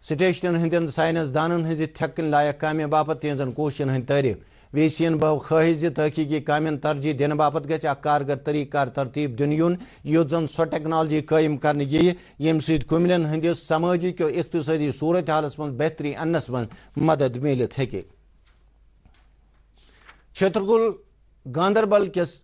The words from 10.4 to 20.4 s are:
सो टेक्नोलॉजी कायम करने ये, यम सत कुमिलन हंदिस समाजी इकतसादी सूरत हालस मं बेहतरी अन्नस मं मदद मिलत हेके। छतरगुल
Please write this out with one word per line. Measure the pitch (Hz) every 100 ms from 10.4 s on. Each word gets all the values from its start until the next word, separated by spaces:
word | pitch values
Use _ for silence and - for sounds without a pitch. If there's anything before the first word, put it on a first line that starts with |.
| 160
सो | - 165
टेक्नोलॉजी | 156 156 160 160 151
कायम | 151 156 156 143
करने | 151 147 139
ये, | 156 175 175 - -
यम | 151 160
सत | 135 156 -
कुमिलन | 160 175 180 156
हंदिस | 156 160 165 -
समाजी | 156 175 180 180
इकतसादी | 180 160 139 165 170 143 160 147
सूरत | 123 151 180 160
हालस | 156 151 143
मं | 151 123
बेहतरी | 156 156 147 113
अन्नस | 160 165 -
मं | 123 110 - - -
मदद | 156 151 135 120
मिलत | 147 131 117 -
हेके। | - 98 - - _ _ _ _ _ _ _ _ _ _ _ _ _ _ _ _ _ _ - - _
छतरगुल | -